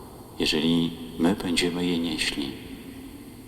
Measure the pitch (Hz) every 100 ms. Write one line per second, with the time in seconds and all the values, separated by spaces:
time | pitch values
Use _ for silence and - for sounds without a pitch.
0 | - - - - 80 80 80 85 82 82
1 | - - 82 104 92 85 90 87 90 85
2 | 85 78 - - 67 - - - - -
3 | - - - -